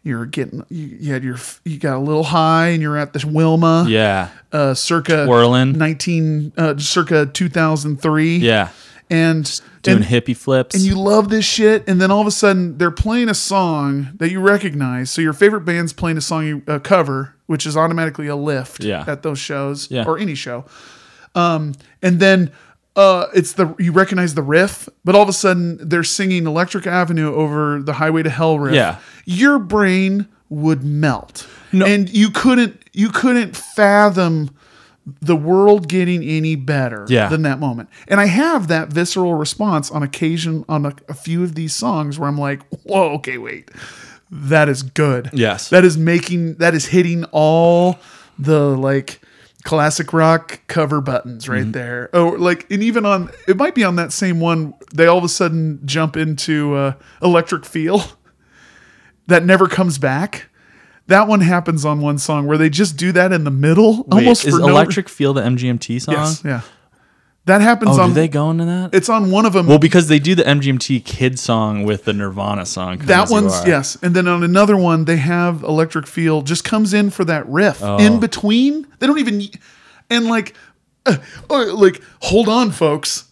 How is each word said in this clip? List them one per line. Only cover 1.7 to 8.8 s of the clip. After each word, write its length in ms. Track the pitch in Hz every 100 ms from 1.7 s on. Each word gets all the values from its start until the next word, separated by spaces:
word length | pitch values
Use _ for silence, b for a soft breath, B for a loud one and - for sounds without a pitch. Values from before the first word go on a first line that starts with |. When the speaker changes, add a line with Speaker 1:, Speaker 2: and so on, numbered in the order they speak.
| 147
Speaker 1:
got 180 | 151 131
a 40 |
little 240 | 143 156
high 440 | 151 165 160 160 170
and 140 | 165
you're 140 | 151 147
at 160 | 143
the 120 | -
Wilma. 600 | 151 156 160 165 165 165 127
Speaker 2:
Yeah. 420 | 110 107 98 90 B _
Speaker 1:
Uh, 240 | 151 139
circa 520 | 131 - 165 139 156 143
Speaker 2:
Twirling. 520 | 120 120 127 131 156
Speaker 1:
nineteen, 720 | 156 156 - 165 156 151 151 -
uh, 200 | 160 143
circa 480 | 147 180 156 156 147
two 220 | - 180
thousand 520 | 170 160 156 147 139
three. 360 | 160 156 160 170
Speaker 2:
Yeah. 320 | 117 110 92 B